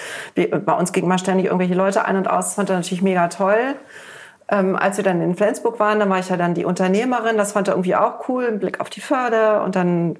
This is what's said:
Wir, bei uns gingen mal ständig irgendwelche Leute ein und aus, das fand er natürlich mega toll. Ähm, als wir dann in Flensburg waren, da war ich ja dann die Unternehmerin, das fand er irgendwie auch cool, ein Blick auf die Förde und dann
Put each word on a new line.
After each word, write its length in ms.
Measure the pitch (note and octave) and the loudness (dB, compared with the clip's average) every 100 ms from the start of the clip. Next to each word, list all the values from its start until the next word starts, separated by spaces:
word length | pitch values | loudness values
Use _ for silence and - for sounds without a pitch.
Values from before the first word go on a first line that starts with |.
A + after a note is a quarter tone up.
| - - - | -12 -12 -8
Wir, 160 | - F3 D3+ | -2 0 0
bei 160 | D#3 | 0
uns 180 | - F3 | 0 0
gingen 160 | F#3+ E3+ | 0 0
mal 100 | F#3 | 0
ständig 280 | F#3+ F#3 F#3 | 2 0 2
irgendwelche 280 | F3+ F3+ | 0 0
Leute 300 | F3+ F#3+ G3 | 2 2 0
ein 120 | - G3 | 0 0
und 120 | F#3+ | 0
aus, 180 | F3+ F#3 | 0 -2
das 80 | |
fand 140 | - F#3+ | -4 0
er 60 | F#3 | 0
natürlich 260 | F3 F3+ | -2 -2
mega 260 | F#3+ F3+ E3+ | 0 2 0
toll. 460 | - G3 G#3+ C4 C#4+ - - - - - - - | 0 2 2 0 -4 -12 -20 -20 -20 -20 -20 -4
Ähm, 300 | G3+ F#3+ F#3 | 0 2 2
als 220 | G3 G3 | 0 0
wir 60 | |
dann 180 | G3 E3+ | 0 2
in 120 | E3+ F3+ | 0 2
Flensburg 440 | G#3 C4+ A#3 A3+ | 0 0 -4 0
waren, 200 | G#3 G#3+ | 0 2
da 80 | G3+ | 2
war 80 | F#3 | 0
ich 100 | F3+ | 0
ja 80 | F3+ | 0
dann 160 | F3 | 0
die 140 | E3+ - | 0 -2
Unternehmerin, 720 | F3+ F#3 G3 B3+ A#3+ A3 A3 | 0 2 2 2 0 0 2
das 140 | G3+ | 2
fand 140 | G#3 F#3+ | 0 0
er 60 | |
irgendwie 240 | - F#3 - | 0 2 2
auch 320 | A3 - - | 2 -2 -6
cool, 160 | B3+ B3 | -2 -2
ein 120 | G#3 | -2
Blick 200 | F#3 - | -4 -4
auf 120 | - | -8
die 100 | - | -8
Förde 640 | - C4+ B3 A3+ A3 G#3 | -4 -2 0 2 4 2
und 120 | - | 0
dann 440 | F#3+ F3 F3 E3+ D3+ | 0 2 2 0 -4